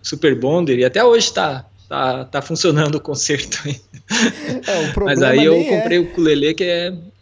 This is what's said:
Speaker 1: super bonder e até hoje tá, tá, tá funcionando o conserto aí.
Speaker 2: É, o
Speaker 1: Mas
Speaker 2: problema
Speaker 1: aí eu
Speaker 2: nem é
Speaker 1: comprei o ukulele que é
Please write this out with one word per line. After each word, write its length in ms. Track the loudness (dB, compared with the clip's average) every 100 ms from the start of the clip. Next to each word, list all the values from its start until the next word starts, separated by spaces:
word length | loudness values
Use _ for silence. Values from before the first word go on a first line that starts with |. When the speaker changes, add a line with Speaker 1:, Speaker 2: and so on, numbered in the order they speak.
Speaker 1:
super 320 | -10 -2 0
bonder 460 | 2 0 0 2 2
e 40 |
até 200 | 2 4 4
hoje 260 | 4 2
tá, 320 | -2 -4 -4 -12 _ -8
tá, 380 | -4 -2 -4 -6
tá 160 | -6
funcionando 540 | -4 -2 2 2 2 -2
o 40 |
conserto 600 | -4 -4 -2 -2 -4 -8
aí. 160 | -8 -10 _ -18 -6 0 0 -2 -8 -8 -4
Speaker 2:
É, 100 | -4
o 60 |
Speaker 1:
Mas 100 | -2
Speaker 2:
problema 340 | -2 0 2 4
Speaker 1:
aí 180 | 4 6
eu 80 |
Speaker 2:
nem 140 | 4 2
é 100 | 0
Speaker 1:
comprei 200 | 2 0
o 60 |
ukulele 500 | 0 0 2 2 0
que 100 | -2
é 300 | -2 -2 -4 -8 -16 _